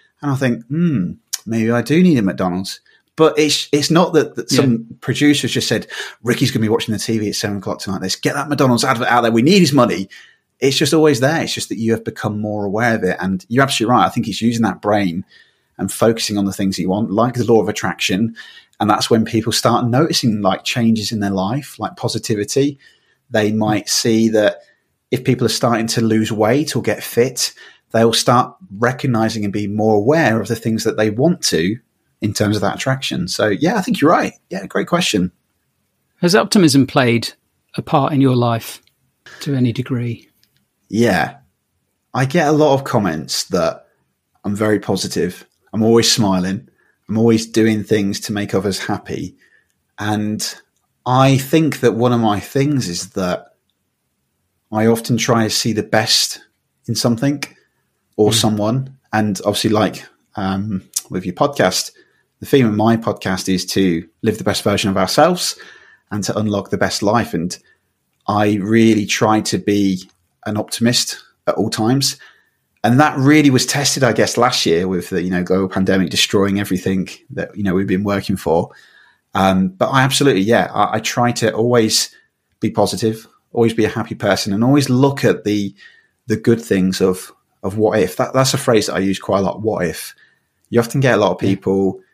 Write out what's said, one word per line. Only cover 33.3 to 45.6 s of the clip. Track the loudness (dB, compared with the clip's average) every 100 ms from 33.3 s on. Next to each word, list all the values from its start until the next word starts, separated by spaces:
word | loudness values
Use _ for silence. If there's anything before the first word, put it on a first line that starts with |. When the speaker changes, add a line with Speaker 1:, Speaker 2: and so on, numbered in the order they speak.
| -2 -2
Speaker 1:
yeah, | 0 0
I | 0
think | -2 2
you're | 4
right. | 4 0 -8 -12
Yeah, | -10 -6
great | -6 -2
question. | -2 0 -2 -2 _ _ _ _ _ _ _ _ -2
Speaker 2:
Has | 2 2
optimism | 2 4 4 4 2
played | 2 2 2 -2 -14 _ _ _
a | -12
part | -2 0 2
in | 2
your | 2 2
life | 0 -2 -6 -16 _ _ _ _ -20 -12
to | -4 0
any | 0
degree? | -2 -4 -4 -6 -8 _ _ _ _ _ _ -6
Speaker 1:
Yeah. | 2 2 2 -2 -6 _ _ _ _ _ _ _
I | -4 0
get | 2 2
a |
lot | 4 4
of | 2
comments | 0 -2 0 -4 -6 -8
that | -4 -2 -2 -4 _ _ _ _ _ _
I'm | -6
very | -2 0 0
positive. | 0 -4 -4 -4 -4 -6 -20 _